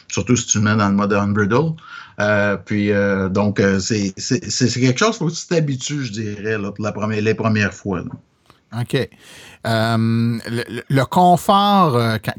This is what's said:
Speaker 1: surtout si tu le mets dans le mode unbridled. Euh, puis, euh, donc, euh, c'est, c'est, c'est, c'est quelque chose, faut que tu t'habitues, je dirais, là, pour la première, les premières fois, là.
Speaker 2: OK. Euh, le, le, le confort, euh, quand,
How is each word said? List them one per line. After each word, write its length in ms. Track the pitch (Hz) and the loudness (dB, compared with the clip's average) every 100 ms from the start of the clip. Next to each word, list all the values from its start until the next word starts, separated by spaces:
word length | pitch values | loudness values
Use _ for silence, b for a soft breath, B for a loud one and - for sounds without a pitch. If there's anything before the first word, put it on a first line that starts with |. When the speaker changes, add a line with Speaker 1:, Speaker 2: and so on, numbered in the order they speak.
| B | B
Speaker 1:
surtout 280 | - 98 120 | -6 -2 -2
si 100 | - | 0
tu 120 | 107 | 0
le 60 | |
mets 120 | 107 107 | 2 2
dans 140 | 101 | 2
le 40 | |
mode 200 | 101 101 | 2 2
unbridled. 580 | 101 101 104 101 120 160 160 B B B - | 0 0 0 2 2 0 -4 B B B -4
Euh, 380 | 104 104 104 98 | 0 2 0 -2
puis, 340 | - 107 104 | -4 -2 2
euh, 380 | 101 101 98 95 | 2 2 0 0
donc, 300 | 98 104 101 | 0 0 2
euh, 180 | 98 98 | 2 2
c'est, 340 | 92 107 98 - | 0 -2 -2 -4
c'est, 320 | - 127 104 | -4 -4 -2
c'est, 180 | - 120 | -2 0
c'est 120 | 117 | 2
quelque 180 | 131 131 | 0 2
chose, 180 | 220 220 | 0 0
faut 120 | 156 | -4
que 40 | |
tu 140 | 165 - | -4 -2
t'habitues, 580 | 170 147 131 - 147 | -2 0 -4 -6 -6
je 80 | 123 | -6
dirais, 460 | 104 107 101 104 110 | -6 -8 -6 -6 -4
là, 120 | 101 | -6
pour 140 | 101 | -6
la 80 | 107 | -6
première, 300 | 101 107 107 | -4 -4 0
les 120 | 107 | 0
premières 380 | 107 113 110 101 | 0 0 2 0
fois, 280 | - 101 87 | -2 -6 -4
là. 800 | - - _ _ _ _ _ 113 | -6 -12 _ _ _ _ _ -8
Speaker 2:
OK. 260 | 120 135 110 B B B B B 110 | -4 -2 -4 B B B B B -2
Euh, 720 | 113 113 113 113 117 117 117 - | 2 2 2 2 2 0 -2 -6
le, 160 | 117 - | -6 -6
le, 80 | 117 - | -8 0
le 160 | 135 | 0
confort, 920 | 123 180 180 175 - 196 202 202 170 | 2 4 4 4 4 4 4 4 4
euh, 220 | 120 117 110 | 4 2 0
quand, 80 | - | -4